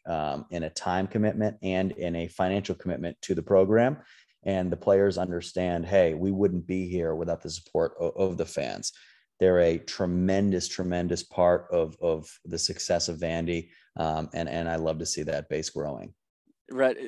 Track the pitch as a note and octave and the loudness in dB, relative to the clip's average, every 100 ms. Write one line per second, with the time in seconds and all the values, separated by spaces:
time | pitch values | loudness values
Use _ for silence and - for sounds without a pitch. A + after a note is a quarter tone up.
0 | - D#2+ D2+ C#2+ - E2+ D#2 - F#2 F#2 | -6 -4 -2 -6 -6 -6 -6 -6 -2 -2
1 | F#2+ A2 G#2+ - G#2+ - F#2+ F#2 F#2+ - | 0 0 0 2 -2 -2 -2 0 -2 -2
2 | F2 E2 E2+ - F#2 G2 G2 F2 F2+ C#2+ | -4 -4 -6 -2 0 0 -2 -6 -4 -6
3 | E2 - - F2 E2 F#2+ F#2+ A2 B2 D3 | -6 -8 -4 -4 4 4 6 4 4 0
4 | - - _ _ G2 F#2+ F#2 F2+ - G2 | -10 -20 _ _ -4 -2 -2 0 4 6
5 | G2+ F2 F#2 F2 - F#2 F2+ E2+ E2+ G2 | 6 2 -2 -4 -6 -2 0 -2 2 4
6 | E2+ D#2 F#2+ F#2+ G2+ F2+ F2 F#2 F2+ F2+ | 4 2 0 2 2 0 -2 -4 -2 -2
7 | E2 D#2 E2+ E2 D#2+ D#2+ - D#2+ E2 - | -2 -2 -2 -4 -6 -12 -4 0 0 0
8 | E2+ - F#2+ F2 E2 - B1+ G1+ - - | -4 0 -2 0 -4 -4 -4 -6 -8 -10
9 | - _ _ _ F#2 F2+ E2+ E2 - - | -20 _ _ _ 6 8 6 4 -4 -4
10 | F2+ F2+ F#2 G2 G2+ F2+ - - F2+ F2 | 0 2 2 2 2 0 -2 -4 -2 -2
11 | F2 F2 - - F2 F2+ - F2 D#2+ - | -2 -4 -4 2 4 4 2 0 0 -2
12 | E2+ D#2+ D#2 - E2+ E2+ - D#2+ - F2 | -2 -2 -6 -18 -10 -4 -4 -4 -2 0
13 | - D#2+ E2+ E2 E2+ E2 D#2+ _ _ - | 0 -4 -2 -2 -2 -2 -6 _ _ -4
14 | D#2+ D#2+ D#2 E2 D#2+ E2+ E2 E2 D#2+ D#2+ | -2 -2 -4 -6 -4 -4 -2 -2 -2 -2
15 | D#2+ - D#2 D2 D2 D#2 D#2 - D2 A#1+ | -4 -4 -4 -4 -4 -6 -4 -6 -6 -8
16 | G1+ - _ _ _ _ - C3 C3 - | -12 -20 _ _ _ _ -10 0 2 2